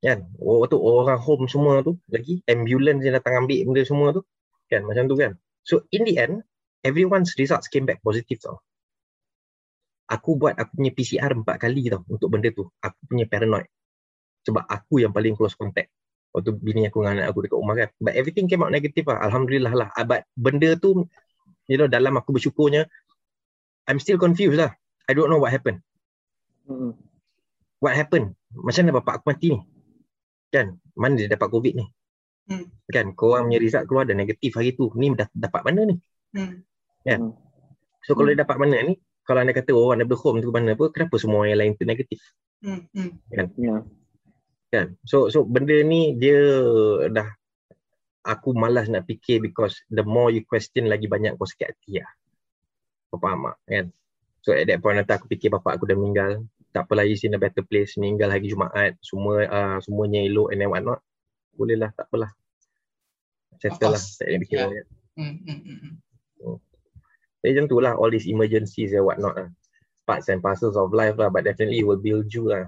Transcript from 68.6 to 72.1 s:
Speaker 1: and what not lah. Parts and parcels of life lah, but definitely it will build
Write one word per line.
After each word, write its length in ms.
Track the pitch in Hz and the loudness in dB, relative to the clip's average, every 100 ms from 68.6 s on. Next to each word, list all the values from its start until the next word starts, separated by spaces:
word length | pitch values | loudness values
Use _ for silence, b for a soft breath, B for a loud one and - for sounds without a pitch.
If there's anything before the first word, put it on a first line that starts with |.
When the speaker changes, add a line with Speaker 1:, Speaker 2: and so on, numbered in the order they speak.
| 107 - 104 | -2 -6 -2
Speaker 1:
and 140 | 101 | 2
what 160 | 98 - | 2 0
not 160 | 101 - | -4 -6
lah. 160 | 90 87 _ _ _ _ | -12 -18 _ _ _ _
Parts 240 | - 98 - | -6 -4 -2
and 140 | 92 | -2
parcels 340 | 92 95 117 | -2 -2 -2
of 160 | 101 95 | 0 0
life 240 | 110 110 | 2 0
lah, 140 | 107 104 | 2 0
but 160 | 92 | 0
definitely 340 | 104 95 107 113 | -2 -2 -2 0
it 80 | 104 | 0
will 140 | 101 | 0
build 260 | 107 | 0